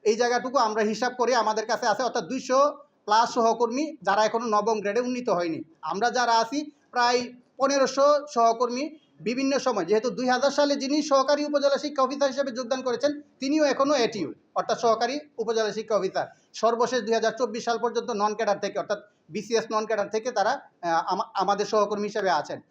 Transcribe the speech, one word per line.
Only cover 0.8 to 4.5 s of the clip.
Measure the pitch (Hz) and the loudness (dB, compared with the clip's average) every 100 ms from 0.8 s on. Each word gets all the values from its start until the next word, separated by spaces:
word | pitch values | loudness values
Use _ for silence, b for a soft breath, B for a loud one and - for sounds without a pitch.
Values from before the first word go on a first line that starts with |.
হিসাব | 214 214 247 247 | 0 0 -4 0
করে | 233 247 | 0 2
আমাদের | 214 214 220 | 2 0 -2
কাছে | 220 240 | 0 0
আছে, | 202 | 0
অর্থাৎ | 247 240 | 0 -2
দুইশো | 254 262 - 254 294 302 - _ - | -4 -8 0 4 4 2 -18 _ 0
প্লাস | 214 233 | 2 4
সহকর্মী | - 226 226 240 247 311 302 | 4 2 4 0 0 -4 -4
যারা | 185 202 220 | 0 4 4
এখনো | 226 | 2
নবম | 240 | 0